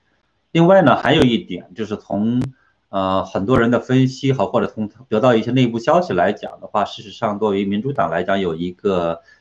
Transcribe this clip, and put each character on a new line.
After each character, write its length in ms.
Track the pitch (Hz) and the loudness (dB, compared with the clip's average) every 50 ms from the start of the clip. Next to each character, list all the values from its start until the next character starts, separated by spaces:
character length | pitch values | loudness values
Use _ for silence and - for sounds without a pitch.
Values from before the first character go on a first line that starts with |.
| _ _ _ _ _ _ _ _ _ _ | _ _ _ _ _ _ _ _ _ _
另 160 | - 165 170 | 0 4 4
外 140 | 180 196 196 | 6 6 6
呢， 160 | 160 127 110 | 6 6 4
还 160 | - - 123 | 4 2 2
有 100 | 151 165 | 2 4
一 140 | 131 120 117 | 4 4 2
点 320 | 95 90 - 92 87 - - - | 0 -2 -6 -12 -12 -12 -12 -10
就 100 | 113 107 | -10 -8
是 100 | 101 104 | -6 -6
从， 480 | - - - - 101 107 113 120 127 131 131 - _ _ _ _ _ _ _ | -8 -8 -6 -4 -2 -2 -2 0 -2 -2 -4 -8 _ _ _ _ _ _ _
呃， 340 | - 98 95 95 95 95 | -4 -2 -2 0 0 -2
很 220 | 95 - - 98 98 | -2 -4 -6 -4 -2
多 160 | 110 127 120 | 0 2 2
人 100 | 117 120 | 2 2
的 80 | 123 113 | 2 0
分 280 | - - 127 131 131 131 | 0 0 2 2 2 2
析 240 | 131 - - 135 | 0 -2 -2 -2
和， 140 | 131 120 98 | 0 0 0
或 160 | - - 113 | 0 0 -2
者 40 | 101 | -2
从 220 | - - 110 107 104 - - - - | -2 -4 -6 -8 -8 -10 -14 -8 -4
得 100 | 107 107 | -2 2
到 140 | 131 127 117 | 4 4 4
一 80 | 110 | 2
些 80 | 107 120 | 2 0
内 160 | 123 131 127 | 0 2 2
部 120 | 113 113 113 | 0 0 -2
消 220 | - 147 160 180 | 0 0 0 2
息 140 | 175 - 98 | 0 0 0
来 180 | 87 87 101 | 0 0 0
讲 260 | 104 - - - - - | -2 -4 -8 -16 -16 -16
的 80 | - | -12
话， 200 | - - - - | -6 -4 -4 -4
事 160 | - - - | -4 -6 -12
实 80 | 113 101 | -18 -18
上 280 | 92 - 117 107 104 101 | -10 -6 -6 -4 -4 -2
作 120 | 110 107 | -2 0
为 160 | 98 98 104 | 0 0 -2
民 160 | 98 101 104 | -2 -4 -4
主 100 | 107 135 | -4 -4
党 180 | 139 113 95 82 | -4 -4 -4 -2
来 120 | 80 90 | -2 -4
讲， 180 | 90 98 98 101 | -2 -2 -2 -2
有 140 | 95 85 80 | -2 -2 -4
一 180 | 80 87 90 | -4 -6 -8
个 480 | 90 - - 101 95 87 85 82 82 - - _ _ _ | -6 -4 -2 -2 0 0 -2 -2 -4 -6 -10 _ _ _